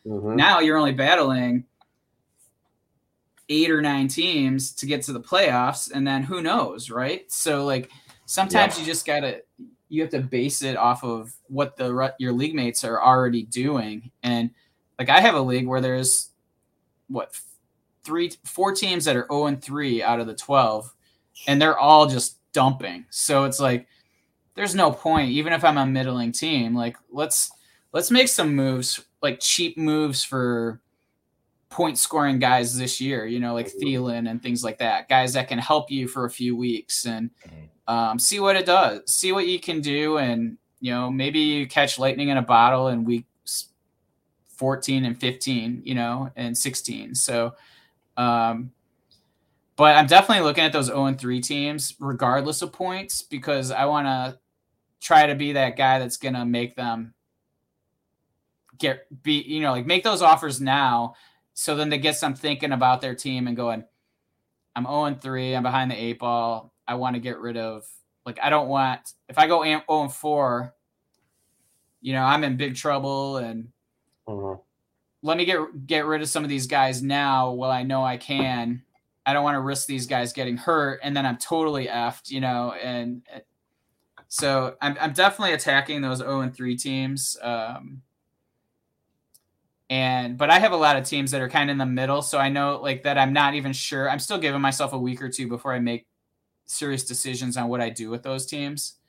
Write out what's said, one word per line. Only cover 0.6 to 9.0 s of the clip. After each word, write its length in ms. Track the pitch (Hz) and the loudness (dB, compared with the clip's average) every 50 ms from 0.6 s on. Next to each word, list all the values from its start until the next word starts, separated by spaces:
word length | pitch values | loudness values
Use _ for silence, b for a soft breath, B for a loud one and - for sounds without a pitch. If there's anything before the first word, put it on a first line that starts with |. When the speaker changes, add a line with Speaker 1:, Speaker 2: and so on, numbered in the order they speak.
| 160 156 156 156 | 4 4 4 4
Speaker 2:
only 140 | 151 139 | 4 2
battling 720 | 131 139 135 156 180 170 143 135 131 127 123 123 123 123 - _ _ _ _ _ _ _ _ _ _ _ _ _ _ _ _ _ _ _ _ _ _ _ _ _ _ _ _ _ _ _ _ _ _ _ _ - | 2 2 4 4 6 6 4 2 2 0 0 0 0 -2 -2 _ _ _ _ _ _ _ _ _ _ _ _ _ _ _ _ _ _ _ _ _ _ _ _ _ _ _ _ _ _ _ _ _ _ _ _ 0
eight 200 | 151 156 165 165 | 2 2 4 4
or 120 | 160 151 | 4 2
nine 260 | 151 143 139 139 135 135 | 2 2 2 2 0 0
teams 640 | - 165 170 180 165 143 135 131 131 135 135 - | 0 0 -2 0 2 2 2 2 2 0 -2 -4
to 140 | - - 135 | -8 -6 -4
get 160 | 139 147 135 | -4 -2 -2
to 100 | - 143 | -4 -6
the 80 | 127 117 | -8 -8
playoffs, 720 | - - 175 190 190 143 123 123 123 139 143 - - - | -4 0 2 4 4 4 4 2 2 0 -2 -4 -6 -6
and 160 | - 143 135 | -4 -2 0
then 160 | 139 135 135 | 0 0 -2
who 180 | 135 143 185 175 | -2 -4 -4 -4
knows, 500 | 160 165 214 233 - - 92 117 127 127 | -2 0 0 0 0 -2 -6 -12 -12 -8
right? 400 | 117 123 127 143 185 190 - - | -6 -4 -4 -4 -4 -6 -8 -8
So, 360 | - - - 160 147 139 143 | -6 -4 -2 0 0 0 0
like, 240 | 139 135 127 127 b b b b b b b b | 0 -2 -2 -4 b b b b b b b b
sometimes 520 | - - 190 190 190 180 214 196 - - | -6 -2 -2 0 2 4 4 4 4 2
Speaker 3:
Yeah. 40 | 165 | -4
Speaker 2:
you 60 | 156 | -4
just 180 | 160 165 165 | -4 -4 -4